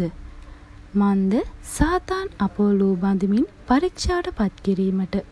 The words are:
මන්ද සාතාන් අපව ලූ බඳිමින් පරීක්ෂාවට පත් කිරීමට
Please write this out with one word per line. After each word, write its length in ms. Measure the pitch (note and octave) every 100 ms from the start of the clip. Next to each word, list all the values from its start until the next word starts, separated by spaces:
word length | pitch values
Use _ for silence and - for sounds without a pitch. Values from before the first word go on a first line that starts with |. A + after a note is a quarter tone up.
| E3+ - - - - - - - -
මන්ද 420 | G3+ G3+ G3 F#3+ A#3 A4 - -
සාතාන් 640 | - D4+ F4+ - F#4+ F#4+ -
අපව 320 | G3 - G#3
ලූ 220 | G3 G3 F3+
බඳිමින් 540 | G3 G3 F#3+ G#3 F#4 -
පරීක්ෂාවට 640 | - C4 F4+ - - F4 F4+
පත් 320 | - G3 -
කිරීමට 540 | G3 F#3+ F#3+ F#3+ F#3 G3 -